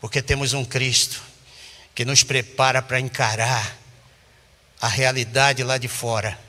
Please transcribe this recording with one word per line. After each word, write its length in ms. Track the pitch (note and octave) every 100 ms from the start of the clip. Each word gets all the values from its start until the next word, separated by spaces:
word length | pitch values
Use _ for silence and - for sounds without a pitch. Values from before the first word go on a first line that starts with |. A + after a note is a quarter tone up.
porque 220 | A#2+ C#3
temos 320 | B2+ C#3 C#3
um 100 | C#3
Cristo 560 | B2 B2+ B2+ A#2 - - - - - - - - -
que 120 | - B2
nos 160 | C#3
prepara 580 | - C3 A#2 - C3 C3
pra 180 | B2+ B2+
encarar 760 | C3 - A#2 A2 A2+ B2+ G#2+ - - - - _ _ _ _ _ _ _
a 80 | A2+
realidade 760 | A#2+ C3 C3 A2+ B2 C#3 C3
lá 140 | B2+ C3
de 120 | A#2+
fora 500 | - A#2+ A2+ G#2 F#2